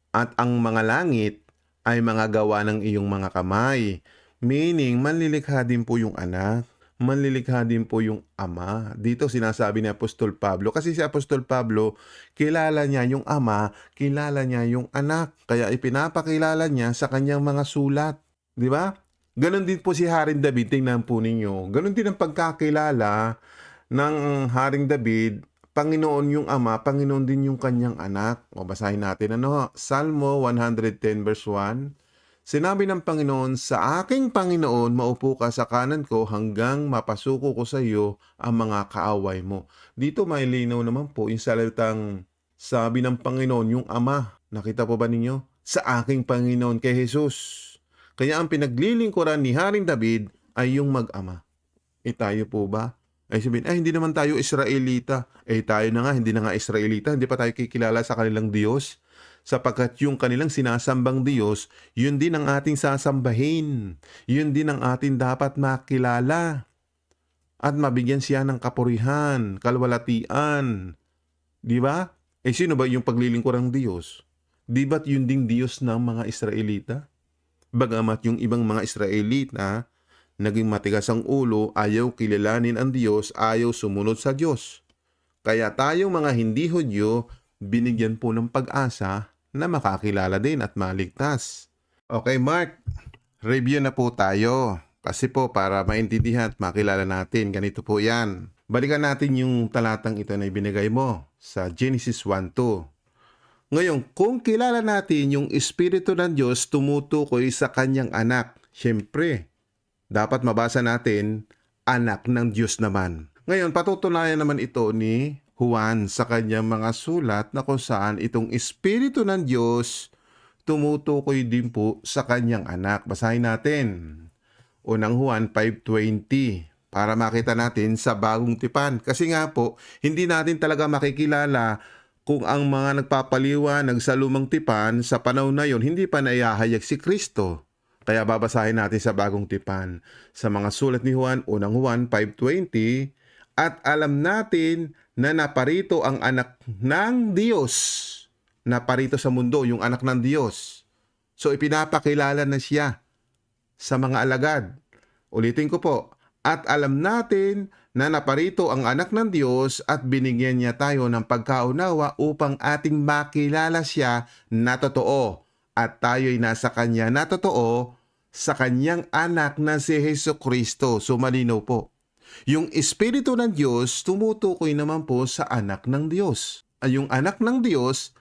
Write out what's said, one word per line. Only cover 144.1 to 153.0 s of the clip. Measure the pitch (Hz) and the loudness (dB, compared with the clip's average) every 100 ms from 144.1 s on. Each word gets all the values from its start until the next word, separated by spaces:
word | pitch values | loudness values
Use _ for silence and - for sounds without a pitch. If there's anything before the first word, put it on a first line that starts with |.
| 143 | 2
natin | 170 214 214 170 160 165 156 - _ - | 0 0 0 0 0 -2 -4 -12 _ -2
na | 139 | 0
naparito | 160 147 135 131 175 190 170 | 2 0 0 0 0 0 0
ang | 127 135 | 2 0
anak | 120 127 123 - - | 0 0 -2 -10 -14
ng | 98 127 165 220 247 220 | -4 0 0 2 0 2
Diyos." | 185 226 196 123 - - - - - - _ _ _ 117 | 2 2 2 0 -2 -2 -4 -10 -16 -20 _ _ _ -2
Naparito | 123 123 127 131 135 | 0 0 0 0 0
sa | 135 | 0
mundo, | 127 123 143 | 0 2 2
yung | 123 117 | 2 0
anak | 117 123 | 0 0
ng | 131 127 | 0 0
Diyos. | 123 151 117 - - - _ _ _ _ _ - | 0 0 0 -4 -14 -18 _ _ _ _ _ -4
So, | 151 143 | -2 0
ipinapakilala | 147 156 156 156 147 147 139 143 | 2 0 0 0 2 2 2 0
na | 139 139 | 0 -2
siya | - 147 143 - | 0 0 0 -4